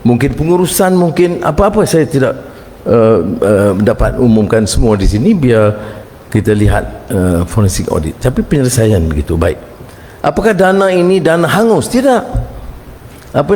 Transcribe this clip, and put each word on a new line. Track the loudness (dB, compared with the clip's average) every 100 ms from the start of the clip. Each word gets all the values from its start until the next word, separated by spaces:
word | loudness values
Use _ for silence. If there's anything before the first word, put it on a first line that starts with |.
Mungkin | 0 0 0 -2
pengurusan, | 0 0 0 0 2
mungkin | 2 0 0 0 0
apa-apa. | -2 0 0 2 2
Saya | 0
tidak, | 0 0 -2 -4 -14 -20 -20 -12
eh, | 0 2 4 2
eh, | 0 -2 0 2 2 2
dapat | 0 0 -2 0
umumkan | 2 2 2 0 0
semua | 0 2
di | 2 2
sini, | 2 2
biar | 2 2 2 2 -2 -10 -16 -20 -20 -4
kita | -2 0
lihat, | 2 2 0 -4 -12 -6
eh, | -2 0 0 -2
forensik | 0 0 0 -4
audit. | -4 -4 -4
Tapi | -4 -2
penyelesaian | -2 0 0 0 2 2 0
begitu | -4 -4 -2
baik. | -2 -4 -14 -20 -20 -20 -20 -6
Apakah | -4 0 -2
dana | 2 2 2 2
ini | 2 2 2
dana | 2 0 0
hangus? | 0 2 0 0
Tidak. | 0 2 0 -2 -6 -6 -12 -16 -18 -20 -20 -20 -20 -6
Apa | -4 0